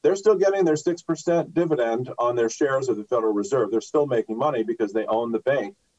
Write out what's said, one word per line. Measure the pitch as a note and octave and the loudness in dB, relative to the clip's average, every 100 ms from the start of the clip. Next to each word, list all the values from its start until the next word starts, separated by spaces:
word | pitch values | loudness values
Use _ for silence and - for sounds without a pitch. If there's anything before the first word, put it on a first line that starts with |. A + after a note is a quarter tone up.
they're | D3+ G3 | 0 2
still | G#3+ | 4
getting | F#3+ G3 G3 E3+ | 4 4 2 2
their | D#3 | 2
six | - E3+ | 0 -4
percent | - D#3+ - E3+ - | -4 -4 0 0 0
dividend | E3 E3+ C#3+ A#2 A#2 B2+ - | -2 0 0 0 -2 -4 -2
on | A#2+ B2 | -2 0
their | A2+ | 0
shares | - C#3+ C3+ C3 | 0 0 0 -2
of | G#2+ | -4
the | |
Federal | G#2 B2 A2 | -2 0 2
Reserve. | G#2 G2+ C3 A2 | 0 0 0 0
They're | A2+ | -2
still | - D#3 C#3+ | 0 0 2
making | A#2+ A2 A2 | 0 -2 -2
money | D3 B2+ | -2 0
because | G#2+ A2+ G#2+ | -2 -2 -2
they | G#2+ G#2+ | -2 0
own | A2 A#2 | 0 0
the | A2+ | -2
bank | - C#3 G2+ - _ | 0 -2 -2 -10 _